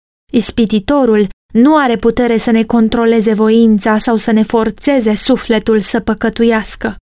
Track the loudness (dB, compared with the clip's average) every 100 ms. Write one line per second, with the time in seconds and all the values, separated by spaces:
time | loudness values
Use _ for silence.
0 | _ _ _ -2 -2 -2 -2 -2 0 0
1 | 2 2 0 -4 _ 2 2 2 0 0
2 | 0 0 0 0 0 0 0 0 0 0
3 | 0 0 0 0 2 4 4 2 0 -2
4 | 0 -2 0 0 0 0 -2 -4 -2 0
5 | 0 -2 0 -2 0 -2 0 -2 -2 -4
6 | -4 -4 -4 -2 0 0 -4 -8 -10 -10
7 | -16